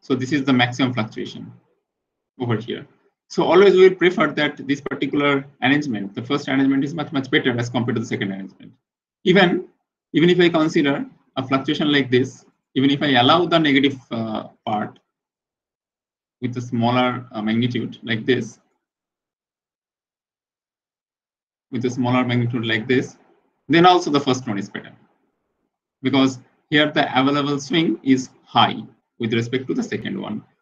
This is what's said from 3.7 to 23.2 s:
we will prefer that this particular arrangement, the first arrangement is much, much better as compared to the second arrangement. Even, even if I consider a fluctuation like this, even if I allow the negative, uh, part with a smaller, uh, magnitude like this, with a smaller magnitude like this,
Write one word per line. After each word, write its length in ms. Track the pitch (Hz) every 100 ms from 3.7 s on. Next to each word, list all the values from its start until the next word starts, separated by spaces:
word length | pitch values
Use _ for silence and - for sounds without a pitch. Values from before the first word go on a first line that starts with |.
we 140 | 185 185
will 60 |
prefer 380 | 180 175 185 151
that 340 | 139 147 - 139
this 140 | 139
particular 680 | - 135 139 131 143 139 139 _
arrangement, 500 | 131 147 147 107 98
the 100 | -
first 260 | 120 143 139
arrangement 340 | 135 135 139
is 100 | 139
much, 200 | 165 143
much 180 | 139 135
better 260 | 156 139 117
as 140 | 117
compared 240 | 123 113
to 60 | 113
the 60 | -
second 260 | 104 101
arrangement. 400 | 95 95 _ - _ _ _ _ _
Even, 440 | 170 180 180 349 - _ _ _ _
even 180 | - 170
if 100 | 175
I 80 | 175
consider 580 | 165 156 175 143 143 262 _ _ -
a 100 | 131
fluctuation 460 | 135 135 147 151
like 180 | 143 123
this, 340 | 123 123 - _ _ _
even 160 | - 139
if 120 | 139
I 100 | 147
allow 340 | 127 123 165 170
the 120 | 170
negative, 400 | 156 139 135 131 _
uh, 380 | 117 113 107 - _ -
part 320 | 107 - - _ _ _ _ _ _ _ _ _ _ _ _ _ _
with 160 | 123 123
a 40 |
smaller, 680 | 120 120 120 127 127 123 -
uh, 80 | 110
magnitude 580 | 107 113 123 120 - -
like 240 | 120 113 110
this, 320 | 120 110 - _ _ _ _ _ _ _ _ _ _ _ _ _ _ _ _ _ _ _ _ _ _ _ _ _ _ _ _ _ _ _
with 140 | 131
a 60 | 123
smaller 340 | 123 123 127
magnitude 420 | 120 123 120 123 113
like 220 | 113 117
this, 280 | 127 131 -